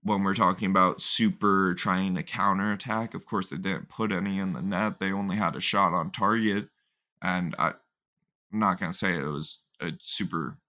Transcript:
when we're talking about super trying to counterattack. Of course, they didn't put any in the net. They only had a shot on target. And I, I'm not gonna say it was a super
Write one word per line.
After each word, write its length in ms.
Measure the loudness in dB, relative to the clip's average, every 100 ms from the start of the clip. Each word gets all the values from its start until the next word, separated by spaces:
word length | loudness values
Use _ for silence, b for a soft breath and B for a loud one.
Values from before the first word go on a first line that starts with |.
when 200 | 0 2
we're 100 | 2 4
talking 340 | 4 4 2
about 320 | 4 4 4
super 720 | -2 2 2 2 2 4 4
trying 420 | 0 0 0 0 -2
to 80 |
counterattack. 880 | -4 0 0 2 -2 -4 -4 -4 -4
Of 120 | -8 -4
course, 240 | -4 -4
they 80 | -6
didn't 320 | -4 -4 -8
put 240 | -4 -2
any 260 | 0 -2 -2
in 140 | -2
the 80 | -4
net. 380 | -2 -2 -2 -2
They 120 | -2
only 240 | -2 -2 0
had 220 | -2 -2
a 20 |
shot 340 | -2 2 2
on 180 | 2 -2
target. 580 | 0 2 4 2 0 -4 _ _ _ _ _
And 320 | -2 -2 -2 0
I, 100 | -2 -2 _ _ _ _ _ _ _
I'm 60 | 0
not 200 | 2 2
gonna 140 | -2
say 220 | -2 0 0
it 80 | -2
was 340 | -4 -6 -10 _ _
a 100 | -8 -8
super 580 | -4 -4 -2 -4 -4 -8